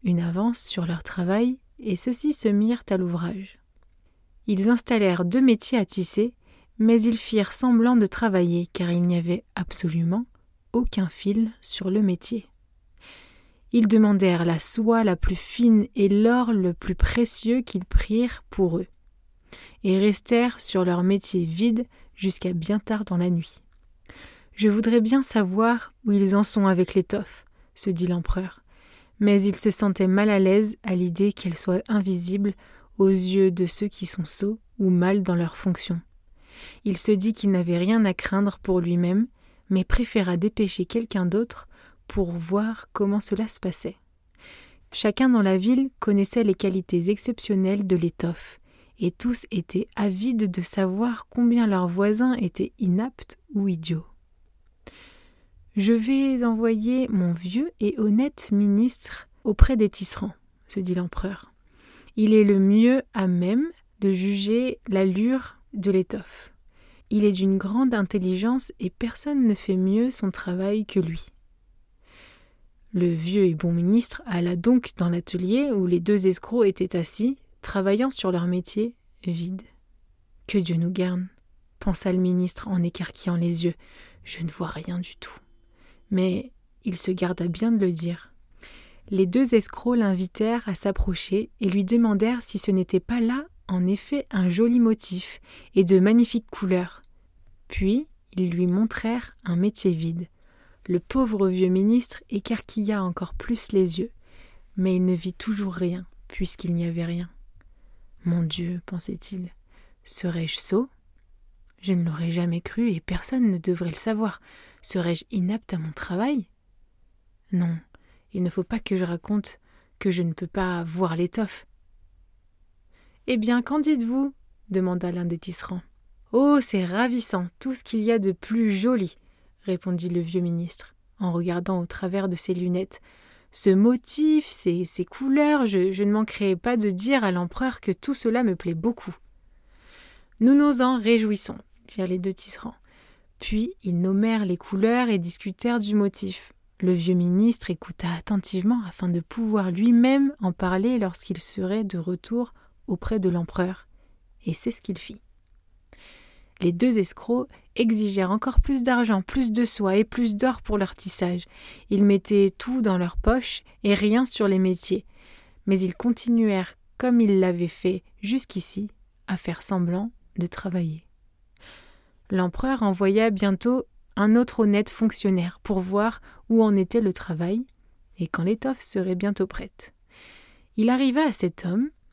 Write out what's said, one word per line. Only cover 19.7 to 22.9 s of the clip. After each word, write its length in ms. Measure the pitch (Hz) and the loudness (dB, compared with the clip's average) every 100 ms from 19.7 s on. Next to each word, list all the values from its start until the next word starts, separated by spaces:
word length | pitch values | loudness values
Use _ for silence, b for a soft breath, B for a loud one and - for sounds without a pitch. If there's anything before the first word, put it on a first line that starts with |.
| B | B
et 160 | 202 190 | 0 2
restèrent 600 | 208 196 - 240 240 - | 4 2 0 2 2 -2
sur 260 | - 190 180 | -2 0 0
leur 180 | 175 | 2
métier 420 | 180 196 - 185 170 | 2 2 0 -2 -2
vide 400 | 165 233 226 240 b b - | 0 0 0 -2 b b -6
jusqu'à 380 | 190 - 180 | -4 -2 -4
bien 240 | 180 160 208 | -4 -2 -2
tard 280 | - | 0